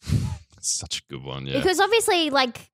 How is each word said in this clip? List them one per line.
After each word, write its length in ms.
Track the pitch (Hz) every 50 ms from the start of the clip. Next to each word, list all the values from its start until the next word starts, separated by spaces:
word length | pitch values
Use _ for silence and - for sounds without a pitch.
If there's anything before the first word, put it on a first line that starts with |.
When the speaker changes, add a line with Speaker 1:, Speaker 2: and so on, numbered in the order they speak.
Speaker 1:
<laughs> 580 | - - - - - - - - - _ _ -
Such 380 | - - - - 76 - - -
a 20 | - -
good 140 | 69 65 67
one, 220 | 67 65 67 67
yeah. 120 | 67 67
Speaker 2:
Because 220 | 277 - 370 359 339
obviously, 480 | 392 392 453 453 415 427 370 349 320 294
like, 400 | 269 277 262 240 - - - _